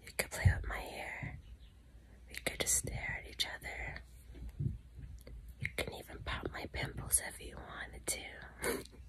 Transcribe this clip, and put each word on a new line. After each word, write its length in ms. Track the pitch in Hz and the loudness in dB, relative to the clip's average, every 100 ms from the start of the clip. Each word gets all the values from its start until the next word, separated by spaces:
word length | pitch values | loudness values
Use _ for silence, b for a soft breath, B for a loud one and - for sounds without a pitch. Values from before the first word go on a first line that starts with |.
You 60 | - - | -14 -2
can 120 | - | -2
play 200 | - - | 8 8
with 140 | - - | 8 4
my 100 | - | -2
hair. 600 | - - - - - - - - - - - - - - - | -2 -4 -4 -4 -4 -6 -10 -12 -14 -16 -18 -18 -16 -16 -10
We 60 | - | -2
could 160 | - - | 0 2
just 160 | - - | 6 6
stare 460 | - - - - | 6 0 0 -2
at 60 | - | -4
each 160 | - - | 2 2
other. 560 | - - - - - - - - - - - - - - - - - - - - - | 2 -4 -2 -2 -4 -8 -14 -12 -8 -8 2 2 2 -8 -10 -10 -8 -10 -10 -10 -2
You 80 | - - | -2 2
can 160 | - | 0
even 240 | - - - | -2 -8 -6
pop 240 | - - - | -2 0 0
my 140 | - - | -2 -2
pimples 480 | - - - - - - | 0 0 0 4 4 4
if 120 | - | -4
you 120 | - - | -8 -8
wanted 500 | - - - - - | -8 -6 -6 -6 -2
to. 800 | - - - - - - - - | -2 -2 -8 -10 0 4 4 0
<laughs> 40 | - | -10